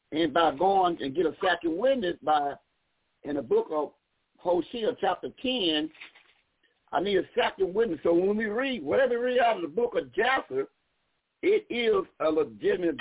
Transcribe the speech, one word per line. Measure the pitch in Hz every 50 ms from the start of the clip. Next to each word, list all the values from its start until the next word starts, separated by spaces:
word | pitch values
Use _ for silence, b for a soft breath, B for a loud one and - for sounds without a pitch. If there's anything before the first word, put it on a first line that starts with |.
| _ -
and | - 156 170 156 127
by | 170 165 156 139
going | 135 175 190 196 190 185 175 170 -
and | - 139 131
get | 156 185
a | 151 143 - -
second | 185 170 170 - 170 160 175
witness | 220 262 269 262 208 175 - -
by, | - 147 151 151 143 143 135 - _ _ _ _ _ _ _ _ _ _ _ _ -
in | 139 143 147
the |
book | 123 120 202 226 220 -
of | 156 151 143 - - _ _ _ _ _ _ _ _ _
Hosea | - 175 175 175 156 - - 240 220 196 139 -
chapter | - 185 180 - - 131 - -
ten, | - 254 254 247 190 165 156 151 151 156 - - - - _ - _ _ _ _ _ _ _ _ _ _ _ _ _ -
I | - 139
need | 175 202 202 180
a | - - -
second | 233 226 220 - - 190 175 180
witness. | 208 233 226 165 139 -
So | 170 170
when | 170 180 196 208
we | 214 226 214
read, | 208 233 269 277 254 214 143
whatever | 139 180 220 269 247 240 233
we | 240 254
read | 247 247
out | 240 233 220
of | 190
the | - 151
book | 151 208 240 240 -
of | 170 151 131 117
Jasher, | - 220 254 262 269 - - 131 131 135 - _ _ _ _ _ _ _ _ _ _ _ _ _ _
it | - 170 208 208 - -
is | - 240 240 220 214 196 170 - _ -
a | 143 156
legitimate | 160 156 151 127 113 104 139 190 202 185 180 165 147 120